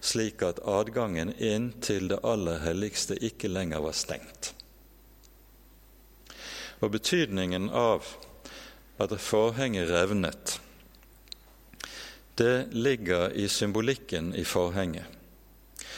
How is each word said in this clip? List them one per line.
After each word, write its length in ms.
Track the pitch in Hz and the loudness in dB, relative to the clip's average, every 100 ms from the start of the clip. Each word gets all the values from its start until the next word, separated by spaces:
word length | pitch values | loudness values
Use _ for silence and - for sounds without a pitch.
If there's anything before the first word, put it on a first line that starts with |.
slik 400 | - 117 110 - 90 | -2 0 0 0 -2
at 160 | 85 107 | 0 0
adgangen 640 | 98 110 120 110 82 87 - | 2 2 0 0 0 -2 -2
inn 360 | 113 107 120 117 | 0 0 -2 -4
til 240 | - 101 92 | -2 0 0
det 100 | 98 | 0
aller 380 | 113 110 87 82 | 2 2 0 0
helligste 540 | 82 87 104 - - 98 | 0 0 -2 -2 -4 -2
ikke 340 | 113 - 104 | -4 -4 -4
lenger 320 | 92 90 78 | -2 -2 -2
var 140 | 78 76 | -2 -2
stengt. 560 | - 76 - - - - - - - - - - - - - - - - - - - - - - - - - - | -4 -8 -10 -12 -12 -12 -20 -20 -20 -20 -20 -20 -20 -20 -20 -20 -20 -20 -20 -20 -20 -20 -20 -16 -12 -10 -12 -2
Og 140 | 107 | 0
betydningen 760 | 107 - 180 135 98 92 90 101 | 2 2 2 4 2 0 0 0
av 340 | 120 117 92 - - - - - - - - - - | 4 4 4 0 -14 -18 -20 -18 -18 -18 -20 -20 -4
at 160 | 101 101 | -2 -2
forhenget 720 | - 107 113 117 131 101 85 | 2 4 4 2 0 0 4
revnet, 680 | 87 95 104 85 - - - - - - - - - - - - - - - - - - - - - | 4 4 4 0 -2 -6 -8 -10 -20 -20 -20 -20 -20 -20 -20 -20 -20 -20 -16 -14 -14 -16 -18 -12 2
det 320 | 117 127 135 | 4 4 0
ligger 600 | 117 127 123 92 90 90 | 0 2 2 2 2 2
i 160 | - 101 | 0 0
symbolikken 840 | - 104 104 117 131 - 85 82 95 | 2 2 2 0 -2 -2 -2 -2 -2
i 100 | 85 | 0
forhenget. 640 | 95 87 92 92 82 - - - - - - - - - | 2 2 0 -2 -4 -10 -18 -20 -20 -20 -20 -20 -16 -14